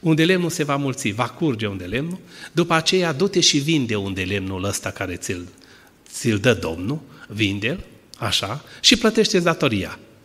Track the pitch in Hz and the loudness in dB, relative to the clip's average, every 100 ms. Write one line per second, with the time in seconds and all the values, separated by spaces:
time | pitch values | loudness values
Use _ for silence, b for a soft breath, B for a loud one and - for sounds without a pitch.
0 | 170 156 165 185 170 165 147 139 139 127 | 4 4 4 4 0 -2 -2 0 -2 -2
1 | 110 101 120 - 160 113 107 98 90 113 | -2 0 -2 0 -2 0 -2 -4 -4 -4
2 | 160 180 - B B 156 170 160 160 185 | -4 -8 -12 B B -2 2 2 2 2
3 | 175 143 196 196 - 151 143 160 117 107 | 2 0 0 2 2 2 2 2 2 0
4 | 98 95 92 101 95 95 95 98 98 - | -2 -2 -2 -2 -2 -4 -2 -4 -6 -6
5 | 95 87 - 92 87 - B B B B | -6 -6 -6 -6 -8 -18 B B B B
6 | - - 117 104 123 107 85 82 95 151 | -16 -4 0 2 2 2 0 -4 -4 -6
7 | - B B 101 104 101 110 185 - - | -8 B B -2 0 0 -4 -4 -10 -20
8 | _ - 113 - 98 131 - B - 262 | _ -8 -4 -2 -4 -8 -12 B 4 4
9 | 226 220 214 185 175 165 147 104 85 - | 4 4 2 4 2 2 2 0 -4 -10
10 | - - | -18 -20